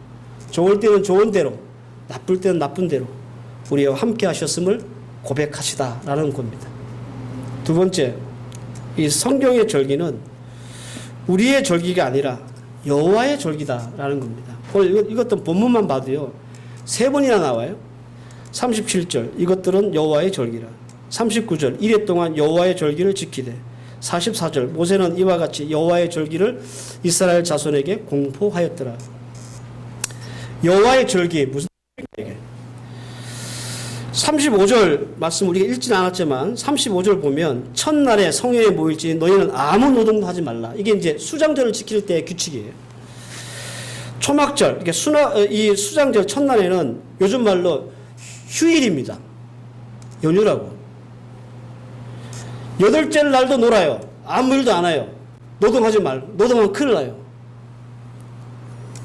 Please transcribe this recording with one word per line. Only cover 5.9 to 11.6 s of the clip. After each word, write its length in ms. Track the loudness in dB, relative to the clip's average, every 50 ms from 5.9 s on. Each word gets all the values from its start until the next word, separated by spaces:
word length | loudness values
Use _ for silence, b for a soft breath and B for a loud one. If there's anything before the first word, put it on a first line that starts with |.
| -4 -6 -4 -2 -2 0 0 -2 -2
겁니다. 340 | -4 -6 -8 -10 -12 -14 -14 -14 -14 -14 -14 -14 -14 -14 -12 -12 -12 -12 -10 -10 -10 -10 -10 -10 -6 -4
두 100 | 0 2
번째, 420 | 2 2 2 2 0 0 0 -2 -6 -10 -14 -14 -14 -16 -16 -14 -14 -14 -14 -14 -14 -14 -8 -4
이 120 | -2 0 0
성경의 600 | 0 0 0 2 2 4 4 4 4 4 4 4
절기는 500 | 2 2 2 2 0 0 -2 -4 -4 -8 -12 -16 -18 -18 B B B B B B B B B B B B B B B -8 -2
우리의 360 | 0 2 4 4 4 4 4